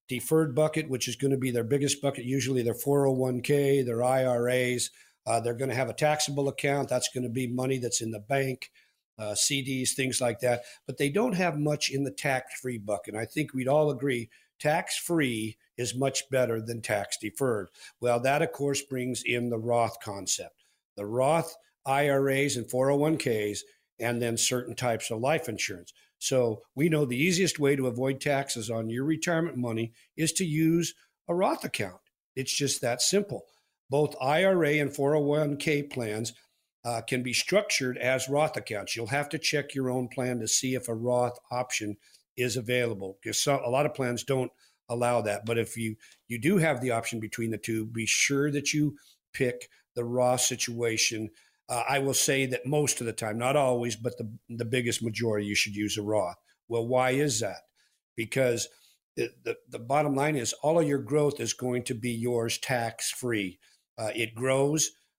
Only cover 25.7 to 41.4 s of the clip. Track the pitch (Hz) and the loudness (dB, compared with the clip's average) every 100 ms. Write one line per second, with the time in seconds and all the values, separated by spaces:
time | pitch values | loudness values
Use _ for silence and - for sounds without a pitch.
25.7 | 92 - - _ - - 131 117 107 - | -8 -16 -20 _ -8 0 2 2 0 -6
26.7 | 131 165 151 143 123 175 175 175 - 143 | 0 2 4 2 2 2 4 2 2 2
27.7 | 143 127 117 131 135 147 139 135 120 110 | 2 0 0 -2 0 0 0 -2 -6 -4
28.7 | 113 113 120 143 156 175 165 165 123 120 | -4 -2 -2 -2 0 0 0 0 -2 -2
29.7 | 113 113 - _ - 156 - 180 151 160 | -2 -4 -8 _ -4 -2 0 0 2 4
30.7 | 165 160 - _ _ - 175 214 330 - | 4 0 -6 _ _ -4 0 0 0 -4
31.7 | - 98 - _ _ _ 127 131 - 139 | -4 -6 -8 _ _ _ -8 -4 -2 0
32.7 | - 120 120 - 196 - 117 - _ _ | 0 -2 0 2 2 0 -6 -12 _ _
33.7 | _ - 139 147 - 131 160 190 185 151 | _ -2 2 2 0 0 4 4 4 4
34.7 | 151 139 143 139 151 143 147 147 143 160 | 2 0 2 2 4 4 2 2 0 0
35.7 | 147 143 131 113 107 117 - _ _ _ | 0 -2 -4 -4 -4 -6 -8 _ _ _
36.7 | _ 120 117 117 127 123 117 - 190 208 | _ -6 -6 -2 -2 0 -2 2 2 2
37.7 | - 127 127 123 131 135 139 151 127 - | 0 -2 0 0 0 2 2 2 0 -6
38.7 | 104 98 117 113 139 143 156 - 147 143 | -6 -6 -6 -2 -2 -2 -2 0 -2 -2
39.7 | 135 127 127 123 - 123 123 110 - 131 | -2 -2 0 -2 -2 -2 -2 0 0 0
40.7 | 127 117 113 120 123 120 120 | -2 -2 -4 2 2 2 -2